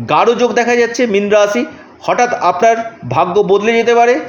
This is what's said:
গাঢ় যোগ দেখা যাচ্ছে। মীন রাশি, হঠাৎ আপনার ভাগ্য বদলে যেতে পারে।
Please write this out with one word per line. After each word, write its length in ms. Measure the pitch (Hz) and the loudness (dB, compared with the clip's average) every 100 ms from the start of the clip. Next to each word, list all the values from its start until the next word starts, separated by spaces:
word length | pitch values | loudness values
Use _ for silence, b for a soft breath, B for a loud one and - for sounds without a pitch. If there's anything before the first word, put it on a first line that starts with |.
| 117 | -2
গাঢ় 220 | 151 208 240 | 0 2 2
যোগ 180 | 240 | 0
দেখা 220 | 214 233 240 | 0 0 0
যাচ্ছে। 260 | 233 233 247 | 0 -2 -2
মীন 220 | 196 202 | 0 0
রাশি, 360 | 208 202 240 262 B B B | 2 2 0 -6 B B B
হঠাৎ 320 | - 190 240 | -4 -2 -2
আপনার 420 | - 170 180 226 233 226 - 120 | 0 -2 2 2 0 -4 -12 -6
ভাগ্য 260 | 151 180 185 | -2 0 0
বদলে 320 | 180 202 214 | 2 2 2
যেতে 220 | 233 226 233 | 0 2 2
পারে। 240 | 240 269 | 2 0